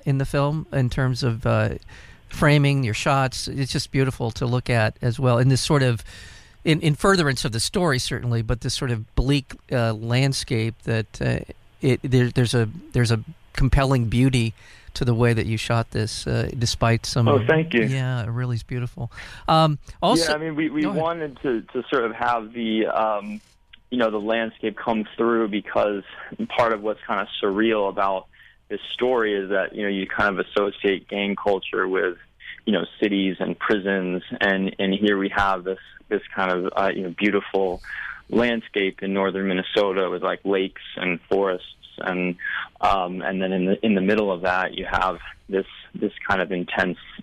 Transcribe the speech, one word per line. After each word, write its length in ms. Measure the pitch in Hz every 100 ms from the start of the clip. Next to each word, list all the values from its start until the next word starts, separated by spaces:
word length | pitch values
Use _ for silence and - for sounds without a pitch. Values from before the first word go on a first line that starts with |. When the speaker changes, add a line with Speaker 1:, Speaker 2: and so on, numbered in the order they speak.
| 147
Speaker 1:
in 140 | 135
the 60 | 135
film 400 | 143 143 156 -
in 180 | 139 123
terms 320 | - 127 123
of, 240 | 123 113 117
uh, 300 | 110 110 - - - - - -
framing, 560 | - 156 147 143 139 120
your 80 |
shots. 560 | 107 156 135 131 - -
It's 240 | 135 131
just 180 | 143 -
beautiful 400 | 135 131 - 117
to 140 | - 123
look 240 | 123 127
at 260 | 120 110 -
as 180 | 123 113
well 180 | 127 120
in 120 | 127
this 120 | 127
sort 220 | - 147
of, 220 | 127 117 - - - - - -
in, 160 | - 151
in 160 | 160 143
furtherance 480 | 196 190 147 131
of 80 | 139
the 80 | 110
story, 400 | - 202 175 127
certainly, 420 | - 131 120 117
but 200 | 113 120
this 120 | 131
sort 180 | - 135
of 220 | 113 110 -
bleak, 380 | 127 143 - - -
uh, 220 | 127 117
landscape 840 | 107 113 123 139 131 - 113 113 -
that, 380 | - 113 107 -
uh, 180 | 127 120 - - - -
it, 180 | 139 123
there, 260 | 135 127 123
there's 240 | - 120
a, 160 | 123 110 170 -
there's 180 | 127 117
a 100 | 113 131 - -
compelling 520 | - 135 139 135 131 113
beauty 480 | 117 131 127 113 - - - - -
to 100 | 123
the 80 |
way 200 | 117 120
that 120 | 113 110
you 120 | 110
shot 340 | - 117 113
this, 340 | 117 107 - 135
uh, 220 | 117 - 131
despite 480 | 117 - 117 117 -
some 220 | 127 117
Speaker 2:
Oh, 180 | 139 120
thank 280 | 156 165
you. 100 | 120
Speaker 1:
Yeah, 400 | 120 135 127 123
it 60 | 110
really 260 | 117 123 113
is 80 |
beautiful. 480 | - 123 123 - 113 - - - -
Um, 300 | 160 160 147 - -
also 280 | 175 165 160
Speaker 2:
Yeah, 60 | 151
I 20 |
mean, 160 | 160 151
we, 140 | 156
we 120 | 147
Speaker 1:
Go 80 | 147
ahead. 120 | 156
Speaker 2:
wanted 380 | 160 170 151 123
to, 180 | 131 113 -
to 100 | 131 -
sort 160 | 139 117
of 80 |
have 400 | 117 120 120 107
the, 340 | 120 113 110 -
um, 520 | - 110 104 104 107 _ _ _ - -
you 60 | 123
know, 120 | 113
the 80 | 107
landscape 580 | 107 113 113 - 110 104
come 300 | 120 110 104 -
through 340 | 117 117 110
because 540 | 101 - 110 107 101 - - - - 113
part 240 | - 117
of 80 | 107
what's 180 | 107 104 -
kinda 220 | 104 101 -
surreal 460 | 104 98 113 110 98
about 380 | 95 98 95 - - - _ -
this 140 | 104 -
story 400 | - 123 123 107 101
is 140 | 95
that, 240 | 98 90 -
you 80 |
know, 60 | 101
you 160 | 98 95
kind 300 | - 104 92
of 80 | -
associate 600 | 104 101 - 101 92 -
gang 280 | 101 101 98
culture 520 | 101 95 - 98 92
with, 300 | 92 92 87 - - - - -
you 80 |
know, 120 | 92 - -
cities 380 | 104 101 95 90
and 180 | 92 87
prisons, 640 | - 107 98 98 92 90 - -
and, 340 | 101 98 98 -
and 140 | 98
here 240 | 95 104 101
we 120 | 98
have 340 | 101 98 95
this, 160 | 92 92 - - -
this 140 | 101 - -
kind 160 | 92
of, 220 | 90 90 -
uh, 160 | 98
you 100 | 92
know, 100 | 92 82
beautiful 640 | 104 98 - 98 95 87 - - - - -
landscape 720 | 113 120 117 - 104 95 -
in 120 | 98
northern 340 | 98 95 95 98
Minnesota 640 | 92 - 107 101 95 90
with, 120 | 90
like, 180 | 92 90
lakes 380 | 95 98 95 - - 98
and 220 | 92 85 -
forests, 360 | 95 98 90 - - - -
and, 380 | 92 92 90 90 - - - -
um, 420 | 98 98 90 92
and 180 | 82 95
then 100 | 95
in 140 | 92 92
the, 200 | 98 113
in 100 | 98
the 60 |
middle 300 | 95 107 101
of 100 | 87
that 320 | 90 92 92 92
you 80 | 87
have 280 | 90 92 85 - - -
this, 160 | 98 - - - -
this 180 | 104 - -
kind 140 | 98
of 100 | 90
intense 460 | 90 85 - 92 85 - -